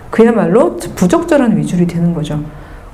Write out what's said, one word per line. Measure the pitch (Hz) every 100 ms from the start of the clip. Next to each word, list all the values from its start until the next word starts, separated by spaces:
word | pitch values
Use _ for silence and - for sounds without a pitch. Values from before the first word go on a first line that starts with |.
| -
그야말로 | - 226 226 170 214 349 -
부적절한 | - - 180 330 339 294 240 165
위주로 | 147 175 175
되는 | 170 170
거죠. | 160 151 151 151 - - - -